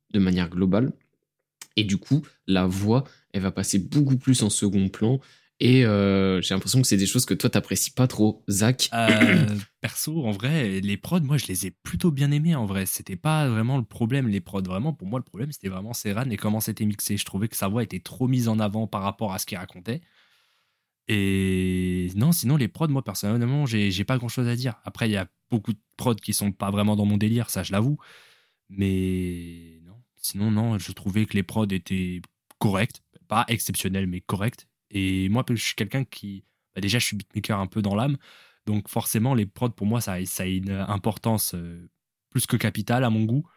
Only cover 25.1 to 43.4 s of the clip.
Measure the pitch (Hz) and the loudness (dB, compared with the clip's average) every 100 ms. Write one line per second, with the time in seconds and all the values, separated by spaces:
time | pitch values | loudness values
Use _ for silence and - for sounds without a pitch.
25.1 | 101 90 _ _ 113 104 - _ - 127 | 0 -4 _ _ -2 -2 -8 _ -4 -2
26.1 | 110 - - 101 98 98 104 104 104 104 | -2 -2 -2 -2 -2 -2 2 2 2 2
27.1 | 104 107 117 113 98 87 98 123 147 - | 2 2 0 -2 -6 -2 0 0 -2 -6
28.1 | - - _ _ _ _ 98 98 95 92 | -20 -20 _ _ _ _ -2 0 0 0
29.1 | 92 90 87 85 85 82 82 82 113 _ | -2 -4 -6 -12 -16 -20 -20 -20 -20 _
30.1 | _ - 101 110 104 95 98 - 90 101 | _ -8 -2 0 0 0 -2 -4 -8 -2
31.1 | 101 107 101 92 113 104 95 - 95 90 | 0 0 0 -2 -2 0 -2 -4 -4 -4
32.1 | 90 - _ _ - 107 98 113 - _ | -6 -12 _ _ -2 0 2 0 -4 _
33.1 | - _ 110 117 113 - 92 95 98 95 | -20 _ 0 2 -2 -2 -2 -2 -2 -2
34.1 | 90 - 95 107 - _ _ _ 101 95 | -4 -4 -2 -2 -4 _ _ _ -2 0
35.1 | 92 95 113 127 117 - - 104 135 127 | 2 2 2 0 -2 -2 -4 -4 -2 -4
36.1 | - 101 98 - _ _ 95 98 120 - | -8 -12 -12 -16 _ _ -4 0 0 0
37.1 | 104 - 107 104 104 95 113 101 101 139 | -4 -6 -6 -2 -2 -2 -2 0 2 0
38.1 | 139 - - - _ - 107 - - - | -2 -8 -20 -20 _ -4 -4 -2 -4 -2
39.1 | 110 123 127 101 - 123 - 101 117 107 | 0 2 2 -2 -2 -4 -2 -2 0 -2
40.1 | 92 90 - 92 92 95 98 95 101 107 | -4 -6 -4 -2 -2 -2 -4 -2 -2 -2
41.1 | - 117 110 - 90 85 85 87 _ _ | -2 -2 0 -2 -6 -10 -14 -18 _ _
42.1 | _ _ 127 - 120 110 110 104 123 123 | _ _ -4 0 0 0 -2 0 0 2
43.1 | 110 110 135 | 2 2 0